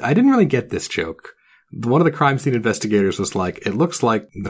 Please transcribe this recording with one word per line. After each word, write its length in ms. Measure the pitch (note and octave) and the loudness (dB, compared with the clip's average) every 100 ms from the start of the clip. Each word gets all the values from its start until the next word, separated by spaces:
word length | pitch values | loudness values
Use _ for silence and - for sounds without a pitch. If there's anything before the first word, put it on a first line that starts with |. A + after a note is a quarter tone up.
I 120 | - | 0
didn't 180 | D#3 C4+ | 4 4
really 140 | C4 F3 | 4 4
get 240 | C3 - | 2 -2
this 180 | - - | -6 -6
joke. 420 | - E2 E2 - - _ _ _ - | -6 -6 -8 -18 -20 _ _ _ -8
One 260 | A#2 C3+ | 0 2
of 40 | E3 | 2
the 60 | |
crime 260 | D3 C#3+ C3+ | 2 0 0
scene 160 | - | 0
investigators 640 | A#2+ A2 G#2 A2 G#2 G2 F2+ | 0 0 -2 0 2 2 0
was 160 | F#2+ | -4
like, 320 | G#2 F#2 - - | -2 -4 -4 -6
"It 80 | |
looks 300 | G2+ D#3+ - | -2 -2 0
like 240 | B2 A2 - - G2 | 0 0 -4 -10 -4